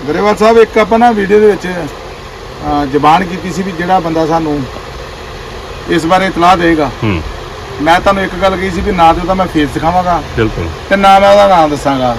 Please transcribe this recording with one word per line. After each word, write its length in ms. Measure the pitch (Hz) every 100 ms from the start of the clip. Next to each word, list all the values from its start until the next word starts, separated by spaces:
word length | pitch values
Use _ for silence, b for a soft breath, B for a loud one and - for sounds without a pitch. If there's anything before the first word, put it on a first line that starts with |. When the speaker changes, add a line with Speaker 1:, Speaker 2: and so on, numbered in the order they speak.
| 131
Speaker 1:
ਗਰੇਵਾਲ 280 | 160 202 208
ਸਾਹਿਬ, 220 | 214 233
ਇੱਕ 200 | 214 -
ਆਪਾਂ 200 | 214 226
ਨਾ 120 | 240
ਵੀਡੀਓ 300 | 220 190 208
ਦੇ 60 | 214
ਵਿੱਚ, 200 | 185 180
ਅਹ, 1200 | 180 151 - - - - - - - 147 147 143
ਜ਼ਬਾਨ 380 | 143 151 165
ਕੀਤੀ 280 | 185 175 180
ਸੀ 100 | 170
ਵੀ 100 | 190
ਜਿਹੜਾ 280 | 165 175 185
ਬੰਦਾ 260 | 170 160 160
ਸਾਨੂੰ 380 | 165 160 147 127 - - - - - - - - - - - -
ਇਸ 160 | 175
ਬਾਰੇ 220 | 156 185 190
ਇਤਲਾਹ 300 | 160 170 185
ਦੇਗਾ। 340 | 170 160 139 -
Speaker 2:
ਹੂੰ। 200 | 117 90 - - - - - -
Speaker 1:
ਮੈਂ 200 | 147 175
ਤੁਹਾਨੂੰ 240 | 190 196
ਇੱਕ 100 | 190
ਗੱਲ 220 | 180 190 190
ਕਹੀ 140 | 190
ਸੀ 100 | 175
ਵੀ 120 | 196
ਨਾ 200 | 185 165
ਤੇ 80 | 165
ਉਹਦਾ 140 | 175
ਮੈਂ 120 | 190 180
ਫੇਸ 220 | 156 143
ਦਿਖਾਵਾਂਗਾ 480 | 123 160 175 180 170 - -
Speaker 2:
ਬਿਲਕੁਲ। 320 | 110 - 82 - -
Speaker 1:
ਤੇ 80 | 196
ਨਾ 220 | 196 196
ਮੈਂ 120 | 196
ਉਹਦਾ 160 | 202 202
ਨਾਮ 220 | 180 156
ਦੱਸਾਂਗਾ। 460 | 143 165 139 127